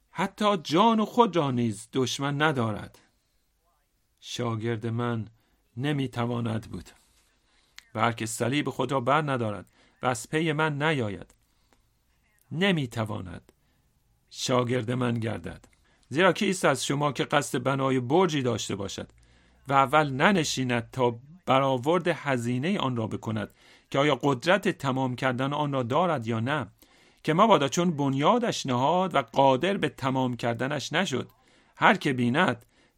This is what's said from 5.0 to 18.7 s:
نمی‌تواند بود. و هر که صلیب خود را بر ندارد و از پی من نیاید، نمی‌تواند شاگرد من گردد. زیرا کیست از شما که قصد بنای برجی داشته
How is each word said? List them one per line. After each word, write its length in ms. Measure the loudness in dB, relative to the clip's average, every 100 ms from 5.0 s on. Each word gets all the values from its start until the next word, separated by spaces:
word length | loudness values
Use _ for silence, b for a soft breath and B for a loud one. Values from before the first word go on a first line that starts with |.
| -2 -4 -6 _ _ _ _ -8
نمی‌تواند 920 | -4 -2 -4 -4 -4 -2 -4 -4 -6
بود. 200 | -14 -14 -20 b b b b b b b b -10 -2
و 40 |
هر 120 | 0
که 140 | 0 -6
صلیب 440 | -4 -2 0 -2
خود 220 | -2 -2
را 80 | -2
بر 220 | 2 0
ندارد 440 | 0 -2 -4 -6 -12 b b b
و 60 | -4
از 220 | -4 -2
پی 220 | -2 0
من 320 | 0 0 0
نیاید، 520 | 0 0 -2 -6 -14 _ _ _ _ _ _ _ _ _ _ _ -10
نمی‌تواند 1000 | -2 0 0 -2 -4 -6 -6 -12 -16 _ _ _ _ _ _ _ _ _
شاگرد 640 | -8 0 2 2 -2 -2
من 220 | -2 -2
گردد. 520 | -2 -4 -6 -10 -16 -20 _ b b b
زیرا 240 | 2 4
کیست 320 | 4 0 2 2
از 200 | 2 0
شما 260 | -2 -2
که 120 | -2
قصد 400 | 0 0 0 -2
بنای 360 | -2 0 0 0
برجی 420 | 2 2 2 2
داشته 340 | -2 -2 -4